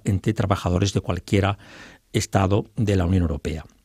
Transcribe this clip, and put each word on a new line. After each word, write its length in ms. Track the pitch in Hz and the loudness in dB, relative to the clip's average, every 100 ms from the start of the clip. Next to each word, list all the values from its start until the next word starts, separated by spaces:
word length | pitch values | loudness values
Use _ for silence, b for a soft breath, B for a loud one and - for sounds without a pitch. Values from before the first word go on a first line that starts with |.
| - | -2
entre 280 | 95 - | -2 0
trabajadores 600 | - 90 98 92 90 98 | 0 0 0 0 0 2
de 80 | 98 | 0
cualquiera 560 | - 87 - 101 95 101 B B B B _ | -4 -6 0 0 2 -2 B B B B _
estado 580 | 113 - 98 95 101 - - | -4 0 2 2 0 -2 -2
de 180 | 107 95 | 0 2
la 100 | 85 | 2
Unión 180 | 92 | 2
Europea. 420 | 85 76 - 78 - _ | 2 -2 -6 -8 -12 _